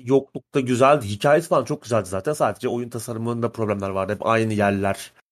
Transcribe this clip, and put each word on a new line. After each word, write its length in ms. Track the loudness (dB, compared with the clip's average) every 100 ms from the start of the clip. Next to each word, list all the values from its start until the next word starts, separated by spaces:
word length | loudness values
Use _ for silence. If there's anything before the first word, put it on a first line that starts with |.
yoklukta 560 | 0 2 2 -12 -4 -4
güzeldi. 460 | 0 4 6 4 2
Hikayesi 420 | -2 2 2 4
falan 160 | 0 0
çok 180 | -6
güzeldi 260 | -2 -2 0
zaten. 240 | -4 -4
Sadece 360 | 0 -2 0 -4
oyun 200 | -4 -6
tasarımında 600 | -8 -8 -6 -4 -2 -4
problemler 380 | -2 -2 -2 -2
vardı. 240 | -2 -2
Hep 120 | -2 0
aynı 280 | 0 0
yerler, 580 | 2 2 2 -2 -4 -10 _ _